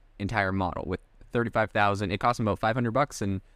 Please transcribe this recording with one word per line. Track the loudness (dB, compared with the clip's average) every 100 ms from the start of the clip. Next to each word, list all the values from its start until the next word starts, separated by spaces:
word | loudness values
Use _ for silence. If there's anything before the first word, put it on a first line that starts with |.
| -12 -8
entire | -4 0 0
model | 0 0 -2 -4
with | -6 -8 -20 -6
thirty-five | -2 0 0 0
thousand. | 2 2 2 -2
It | 0
cost | 0 2
them | 0
about | 0
five | 0 0
hundred | 0
bucks, | 0 -2 -2
and | -4 -4 -6